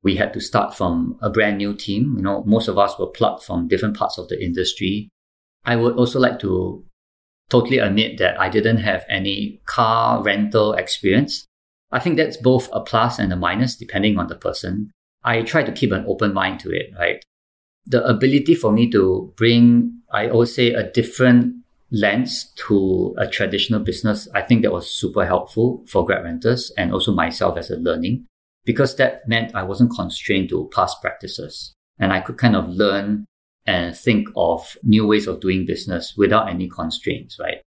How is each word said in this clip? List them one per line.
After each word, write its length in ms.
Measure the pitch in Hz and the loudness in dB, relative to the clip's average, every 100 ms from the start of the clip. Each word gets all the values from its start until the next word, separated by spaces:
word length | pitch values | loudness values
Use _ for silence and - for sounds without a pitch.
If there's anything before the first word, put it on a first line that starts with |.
We 140 | 101 92 | 0 0
had 160 | - | -2
to 80 | - | -2
start 340 | - 110 101 | -2 0 -2
from 440 | - 92 85 85 - | -2 -2 0 -4 -4
a 80 | 107 | -2
brand 300 | 110 104 101 | 0 0 0
new 160 | 101 | -4
team. 400 | 104 - 101 139 113 | -6 -4 -2 0 0
You 60 | |
know, 200 | 98 98 104 | -2 -2 2
most 220 | 107 110 | 2 2
of 100 | 95 | 0
us 200 | 101 - | 0 0
were 80 | 92 | -6
plucked 380 | - 107 - | 0 -2 -2
from 240 | - 90 85 | -6 -4 -2
different 300 | 95 107 104 | 0 -2 -2
parts 180 | - - | -4 -4
of 120 | - | -8
the 140 | - | -6
industry. 680 | 90 85 90 - 95 104 104 _ _ _ _ _ - | -4 -2 -4 -2 -4 -4 -8 _ _ _ _ _ -2
I 100 | 120 | 2
would 180 | 117 | 2
also 240 | 120 120 135 | 4 2 4
like 200 | 123 123 | 0 0
to 440 | 98 92 92 202 - _ _ _ _ _ _ | -2 -2 -2 -6 -16 _ _ _ _ _ _
totally 280 | 127 120 131 | 0 2 0
admit 380 | 104 101 110 - | 2 0 -2 0
that 240 | 92 - | -2 0
I 80 | 92 | 0
didn't 300 | 107 107 113 | 2 2 2
have 260 | 101 92 - | 0 -4 -4
any 500 | 98 95 98 104 - - | -4 -2 -4 -6 -8 -6
car 560 | - 113 113 117 117 | 0 2 2 2 2
rental 500 | 101 101 104 110 107 | 0 0 2 2 2
experience. 720 | 107 90 - 98 104 143 - - _ _ _ _ | 0 -4 -2 2 2 0 -6 -10 _ _ _ _
I 80 | 131 | -2
think 160 | 180 156 | 0 0
that's 220 | 160 - | 0 0
both 320 | 123 127 - | 2 2 0
a 80 | 107 | -6
plus 380 | - 113 120 117 | -2 0 2 0
and 120 | 101 | -2
a 60 | 90 | 0
minus, 400 | 87 98 123 - | -2 0 -2 -2
depending 420 | - 95 107 101 | -6 0 0 0
on 100 | 87 | -2
the 80 | - | -6
person. 540 | - - 92 95 107 _ _ _ | -6 -4 -6 -6 -8 _ _ _
I 200 | - 113 | -2 -2
try 200 | 113 165 | 0 0
to 60 | 113 | 0
keep 220 | - 131 | 0 0
an 140 | 95 - | 0 -2
open 240 | 98 104 | -2 0
mind 280 | 95 95 95 | 0 -2 -4
to 100 | 92 | -6
it, 220 | 87 - - | -6 -6 -4
right? 240 | 87 - - _ _ _ _ _ | -4 -4 -12 _ _ _ _ _
The 180 | - 123 | -2 0
ability 520 | 131 107 131 139 143 | 2 2 4 2 4
for 180 | 170 113 | 2 4
me 180 | 107 117 | 2 4
to 420 | 117 92 92 - - | 4 2 0 -4 0
bring, 640 | 113 117 120 120 117 - _ | 4 8 8 8 4 -4 _
I 200 | 101 113 | -4 2
always 240 | 117 117 | 2 2
say, 180 | - 120 | 2 2
a 180 | 113 107 | 2 -2
different 680 | - 117 - 127 123 117 - - _ _ | -2 -2 2 6 6 4 -4 -18 _ _
lens 640 | 110 104 110 123 - - - - | 0 2 0 -2 -4 -8 -12 0
to 460 | 101 95 92 90 - | 2 2 0 -2 -4
a 80 | 98 | -6
traditional 540 | - 98 98 - 113 | -2 -2 -2 0 -2
business, 480 | 95 92 107 104 - | -2 -2 -2 -2 -4
I 60 | 101 | -6
think 220 | - 117 | 2 4
that 100 | 104 | 4
was 180 | 90 - | 0 -2
super 360 | - 95 101 87 | -2 -2 0 2
helpful 580 | 90 - - 120 123 - | 0 0 0 0 0 -2
for 200 | 98 85 | -2 0
Grab 180 | 95 | -2
Renters 480 | - 82 110 127 - - | -4 -4 -2 0 -2 -2
and 120 | 87 | -2
also 220 | 92 92 | 0 0
myself 460 | 90 82 - 90 85 | 0 0 0 -2 -2
as 100 | 82 | -6
a 80 | 82 | -4
learning, 480 | 85 82 87 123 - _ _ _ | -2 -2 -2 -4 -6 _ _ _
because 320 | - 117 135 - | -4 0 0 2
that 300 | 131 - 110 | 0 0 -2
meant 260 | 113 117 | -2 -2
I 80 | 98 | -6
wasn't 320 | 95 98 120 | -6 2 2
constrained 540 | - 90 - - 98 87 | 2 -6 -6 -2 -2 0
to 200 | - 73 | -4 -4
past 260 | - 90 - | -2 -2 -2
practices, 760 | - - 95 - 76 - - _ _ _ | -8 -8 -10 -8 -8 -12 -14 _ _ _
and 140 | 95 | 0
I 80 | 95 | 0
could 180 | - - | -4 0
kind 180 | 131 98 | 2 2
of 120 | 85 | 0
learn 580 | 90 101 101 101 104 104 _ _ _ - | 0 2 2 -2 -4 -6 _ _ _ -2
and 300 | 92 87 - | -2 -2 -2
think 320 | - 107 104 - | 2 2 0 0
of 400 | 82 82 - - | 0 0 -4 -4
new 240 | - 107 107 | 4 4 4
ways 200 | 104 90 | 2 0
of 140 | 92 | -4
doing 260 | 95 92 87 | -2 -2 -2
business 480 | 82 - 87 - - | -4 -4 -6 -6 2
without 320 | 98 107 110 | 2 4 0
any 200 | 90 92 | -6 -8
constraints, 680 | - 82 - - - - - | -6 -8 -6 -6 -8 -10 -12
right? 200 | 85 - _ | -10 -10 _